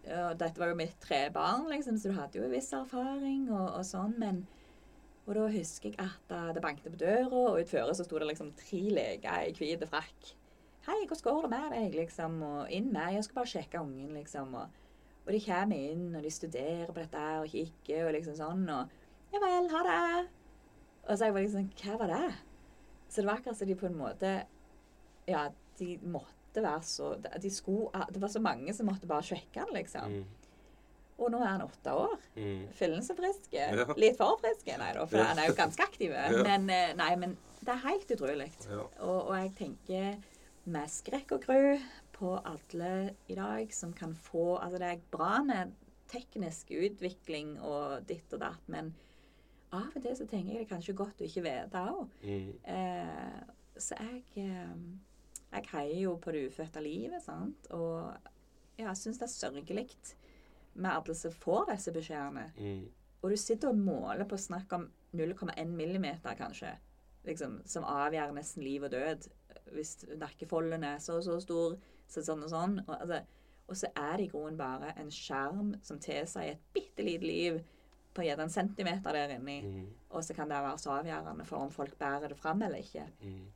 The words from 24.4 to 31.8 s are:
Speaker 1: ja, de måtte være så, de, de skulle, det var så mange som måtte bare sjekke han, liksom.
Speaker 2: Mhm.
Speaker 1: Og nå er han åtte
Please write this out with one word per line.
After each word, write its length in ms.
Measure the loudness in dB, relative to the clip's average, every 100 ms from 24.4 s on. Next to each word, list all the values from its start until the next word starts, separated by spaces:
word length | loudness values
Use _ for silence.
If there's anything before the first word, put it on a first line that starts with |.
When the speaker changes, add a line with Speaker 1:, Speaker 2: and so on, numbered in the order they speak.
| -4 -14 -20 -20 -20 -20 -20 -10 0
Speaker 1:
ja, 160 | 2 2 -4 -20 -6
de 120 | -6 -4
måtte 640 | -4 -4 -6 -20 -4 0
være 180 | 2 0
så, 300 | -2 -2 -2 -4
de, 140 | -6 -4
de 100 | -4
skulle, 540 | -4 0 2 2 -2 -2
det 140 | -2
var 100 | -2
så 60 | 2
mange 320 | 2 0 -4
som 140 | 0 2
måtte 160 | 0 0
bare 140 | 0
sjekke 380 | 0 -4 -4 -6
han, 80 | -2
liksom. 380 | -2 -4 -6 -4
Speaker 2:
Mhm. 300 | -4 -6 -14 -20 -20 -20 -20 -20 -20 -20 0
Speaker 1:
Og 100 | 2
nå 80 | 4
er 120 | 2
han 100 | 2
åtte 320 | -2 -6